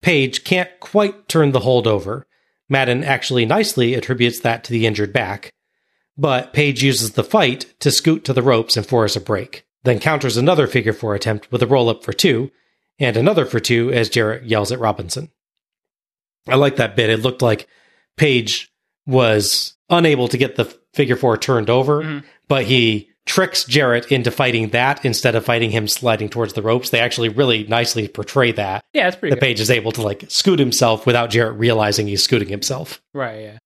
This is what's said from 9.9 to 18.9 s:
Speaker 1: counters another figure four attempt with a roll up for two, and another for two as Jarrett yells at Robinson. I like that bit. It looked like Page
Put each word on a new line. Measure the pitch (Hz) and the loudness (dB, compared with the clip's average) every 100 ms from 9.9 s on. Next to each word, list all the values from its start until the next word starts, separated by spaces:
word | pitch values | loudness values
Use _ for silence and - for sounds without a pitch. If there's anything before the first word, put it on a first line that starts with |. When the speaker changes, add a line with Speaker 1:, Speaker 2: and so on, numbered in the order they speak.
| 117 | 0
Speaker 1:
counters | 156 151 135 110 | 0 0 0 0
another | 131 175 131 | 2 2 2
figure | 127 110 | 2 0
four | 104 113 101 | -2 -4 -4
attempt | - 104 - | -2 -4 -4
with | 123 | -2
a | 117 | 2
roll | 135 117 | 2 2
up | 110 | 0
for | - | -6
two, | 120 - 120 135 _ _ _ _ _ | -2 0 2 -2 _ _ _ _ _
and | 135 110 | -2 2
another | 143 196 135 | 2 2 0
for | 117 | -2
two | - 120 117 | 0 0 2
as | 127 113 | 0 0
Jarrett | - 107 113 123 | 0 0 -2 -2
yells | 107 101 | -2 -2
at | 123 | -2
Robinson. | 113 104 90 127 156 _ _ _ _ _ _ _ _ _ _ _ - | -2 -4 -6 -10 -12 _ _ _ _ _ _ _ _ _ _ _ -2
I | 131 | 2
like | 143 135 | 2 2
that | 113 98 | -2 0
bit. | 110 | 0
It | 113 | 2
looked | 120 127 | 0 0
like | 120 104 - _ _ _ _ - | 0 0 -4 _ _ _ _ 0
Page | 156 127 113 - - _ _ | 2 2 0 -6 -8 _ _